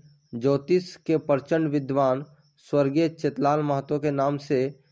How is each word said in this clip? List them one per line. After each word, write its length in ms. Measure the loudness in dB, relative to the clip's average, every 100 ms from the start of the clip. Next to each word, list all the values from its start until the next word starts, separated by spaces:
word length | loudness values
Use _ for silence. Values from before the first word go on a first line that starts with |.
| -16 _ _
ज्योतिष 640 | -4 0 0 2 0 0 -8
के 200 | -2 -2
प्रचंड 500 | 0 -2 0 0 0
विद्वान 560 | -2 -2 0 2 0 -6 _ _ _ _
स्वर्गीय 420 | 0 2 2 0
चितलाल 500 | 0 -4 0 0 2
महतो 360 | 0 -2 -2 -2
के 120 | 0
नाम 280 | 0 0 -2
से 200 | -2 0 0 -6 _